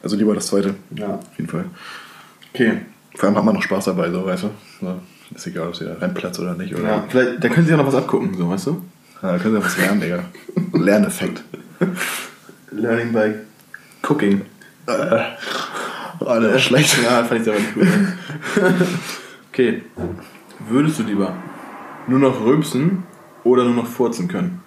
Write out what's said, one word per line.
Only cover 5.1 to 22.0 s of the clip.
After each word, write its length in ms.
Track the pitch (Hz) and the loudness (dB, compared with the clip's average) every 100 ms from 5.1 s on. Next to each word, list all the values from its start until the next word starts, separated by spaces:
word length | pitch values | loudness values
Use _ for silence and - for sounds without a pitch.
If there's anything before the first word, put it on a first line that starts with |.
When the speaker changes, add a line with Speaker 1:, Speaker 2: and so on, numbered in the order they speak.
| - - | -20 -20
Speaker 1:
ist 120 | - - | -14 -10
egal, 200 | 90 82 | -8 -8
ob 60 | |
es 60 | 87 | -6
wieder 200 | 82 82 | -10 -4
reinplatzt 380 | 90 90 92 90 | -4 -4 -6 -6
oder 160 | 90 | -6
nicht, 200 | 87 92 | -6 -6
oder? 100 | - 107 | -4 -2
Speaker 2:
Ja, 160 | 107 - | -2 2
vielleicht, 340 | 127 123 - | 2 2 2
da 60 | - | 2
können 180 | - 160 | 4 4
sie 80 | |
auch 40 | 160 | 4
noch 80 | 135 | 4
was 80 | 135 | 2
abgucken, 400 | - 123 95 92 | 2 0 0 -2
so, 120 | 87 | -2
weißt 180 | 95 135 | -2 -2
du? 140 | 165 - _ _ - | -6 -8 _ _ -8
Speaker 1:
Ja, 100 | 95 | -2
da 60 | 87 | 0
können 160 | 101 | 2
sie 60 | 107 | 2
auch 40 | |
was 120 | 92 - | 0 0
lernen, 240 | 92 104 | 0 2
Digga. 240 | 85 87 87 - - - - | 0 -4 -6 -14 -6 -4 0
Speaker 2:
<laughs> 0 | |
Speaker 1:
Lerneffekt. 720 | - 87 104 95 - - - - - - - 180 180 - - - - - - - | 2 4 4 2 0 -6 -6 -14 -18 -18 -4 -4 -2 -6 -8 -12 -18 -20 -20 -14
Speaker 2:
Learning 420 | 104 117 113 117 | -4 0 0 0
by 220 | 113 107 107 - _ - - - - | 2 2 0 -10 _ -20 -20 -20 -10
cooking. 400 | - 143 104 98 - - - _ - | 0 2 4 2 -2 -16 -20 _ -4
Speaker 1:
Äh, 340 | 117 - 113 - - - - - - - - - - | -2 2 2 0 -8 -8 -6 -6 -8 -10 -10 -12 -8
Alter, 340 | - 117 110 131 | 0 2 4 4
schlecht. 380 | - - 151 135 | 4 4 4 4
Speaker 2:
Ja, 220 | 117 123 | 4 2
fand 180 | 117 117 | 2 0
ich 60 | 113 | 0
aber 100 | 107 | 0
nicht 160 | 107 | -2
gut. 120 | 107 98 | 2 4
<laughs> 920 | 104 98 - - 151 - 208 185 180 180 180 - - - - - | 4 2 -2 -10 -10 -2 2 2 2 2 0 -6 -12 -14 -20 -10
Okay. 300 | - 120 - - - 87 90 - - - - 110 | 0 2 2 -8 -10 -8 -8 -14 -20 -20 -18 -2
Würdest 320 | 123 151 156 | 2 2 0
du 20 | |
lieber 300 | 104 98 95 - - - - - - - | -2 0 -2 -4 -12 -16 -16 -16 -16 -14